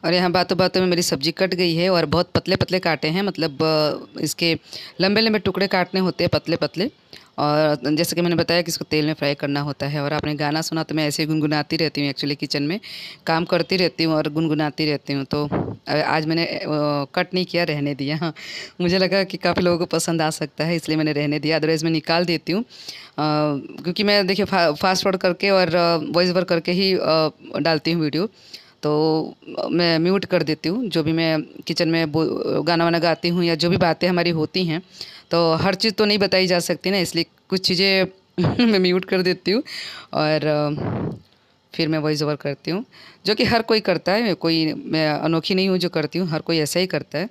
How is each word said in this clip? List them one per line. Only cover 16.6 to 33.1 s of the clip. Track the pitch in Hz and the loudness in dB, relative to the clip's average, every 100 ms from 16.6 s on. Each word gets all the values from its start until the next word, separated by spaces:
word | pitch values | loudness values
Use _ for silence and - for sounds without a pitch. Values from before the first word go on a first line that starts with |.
| - 151 147 147 139 | -4 -2 0 -2 -2
कट | - 180 | -2 -2
नहीं | 185 | -2
किया, | 180 170 | -2 -2
रहने | 170 147 143 | -2 -2 -4
दिया। | 139 139 156 | -4 -4 -2
हाँ, | 165 - - - - - | -4 -6 -14 -14 -16 -4
मुझे | 175 - | 0 2
लगा | 185 190 | 2 0
कि | 190 165 | -2 -2
काफ़ी | 180 175 | -2 2
लोगों | 175 175 | 2 0
को | 175 | 0
पसंद | 170 170 165 | -2 -2 0
आ | 156 | -2
सकता | 156 151 - | -2 -8 -4
है, | 156 170 | -2 -2
इसलिए | - 156 | -2 0
मैंने | 151 | 0
रहने | 147 147 147 | 0 -2 -2
दिया, | 147 160 | 0 0
otherwise | 156 160 | 2 0
मैं | 165 | 0
निकाल | 160 - 165 | -2 0 0
देती | 175 160 - | 2 -2 -2
हूँ। | 180 | -4
अ, | 247 - - - - - 151 151 151 143 - - | -4 -14 -18 -18 -14 -2 0 2 0 -2 -6 -10
क्योंकि | 156 175 | -6 -2
मैं, | 208 208 185 | 2 2 2
देखिए, | 196 | 0
फा-, | 196 190 170 | 2 4 2
fast | 151 185 190 | 2 0 2
forward | 202 185 | 0 0
करके | 185 175 202 | 0 0 2
और, | 190 175 | 4 4
अ, | 175 170 170 | 2 2 2
वॉइस | - 170 180 | 0 2 2
over | 180 | 2
करके | 175 170 160 | 2 0 0
ही, | 180 196 | 0 2
अ, | 185 - 160 156 - - - | 2 2 2 2 -2 -10 -2
डालती | 151 156 160 | 0 0 0
हूँ | 170 | 0
वीडियो। | 156 151 214 _ - - - _ | 0 -2 -4 _ -20 -20 -20 _
तो, | 151 151 156 156 - - - - | 0 2 2 2 -2 -10 -12 -6
अ, | - | -2
मैं | 170 170 160 | 2 2 4
म्यूट | 170 190 | 4 2
कर | - 180 | 2 0
देती | 156 151 156 | 0 -2 -2
हूँ, | 208 233 | -2 -2
जो | 165 | -2
भी | 151 | 0
मैं | 160 165 156 | 0 2 0
किचन | - - - 165 165 | -2 -12 -6 -2 0
में | 165 160 | 2 0
बो-, | 151 160 - - - 147 | 0 0 -2 -2 -2 2
गाना | 170 | 2
वाना | 170 170 | 4 2
गाती | 170 | 2